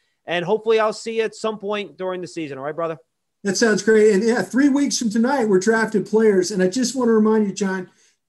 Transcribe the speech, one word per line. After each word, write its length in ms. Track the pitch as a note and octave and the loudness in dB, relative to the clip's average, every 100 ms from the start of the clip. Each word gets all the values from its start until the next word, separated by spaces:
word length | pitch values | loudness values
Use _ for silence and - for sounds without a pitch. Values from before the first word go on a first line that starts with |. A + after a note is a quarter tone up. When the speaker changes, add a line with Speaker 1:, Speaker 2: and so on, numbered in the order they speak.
| _ _ - | _ _ -8
Speaker 1:
And 200 | E3+ E3+ | -6 -2
hopefully 340 | A3 A3 A3 | -2 0 0
I'll 140 | G#3+ | 0
see 240 | G#3 A#3 A3+ | -4 -8 -4
you 60 | |
at 120 | A3 G#3+ | -4 -4
some 240 | A3 G#3+ | -8 -6
point 380 | G3 G#3 F#3 C#3+ | -6 -6 -8 -8
during 240 | F#3 F#3 | -8 -8
the 60 | E3+ | -10
season. 300 | E3+ D3+ C3+ | -10 -10 -8
All 60 | |
right, 120 | C#3+ D#3 | -8 -6
brother? 220 | E3 D#3+ _ _ _ _ | -6 -8 _ _ _ _
Speaker 2:
That 120 | G3+ G3 | -4 0
sounds 280 | A#3 G3+ | 2 2
great. 280 | - A3 G#3+ | 2 4 6
And 100 | G3 | 4
yeah, 180 | A3+ A#3+ | 2 0
three 260 | F#3 B3 C#4+ | 0 2 2
weeks 300 | C4+ C4+ - | 2 0 -2
from 140 | A#3 | -2
tonight, 340 | A3+ A#3+ C#4+ A3 | 0 0 0 2
we're 140 | F#3 | 2
drafting 440 | G3+ A3+ A3 G#3+ | 2 0 0 -2
players. 480 | E3 G#3+ A3 F#3+ F3+ | 0 2 4 4 0
And 100 | G3+ | 0
I 60 | F#3 | 0
just 280 | B3+ B3+ C4 | 0 -2 0
wanna 180 | A#3+ | 2
remind 340 | A3 G#3+ A3 G3+ | 4 4 2 0
you, 60 | |
John, 360 | F#3 G3 F#3+ F3+ _ _ _ | -2 -4 -4 -10 _ _ _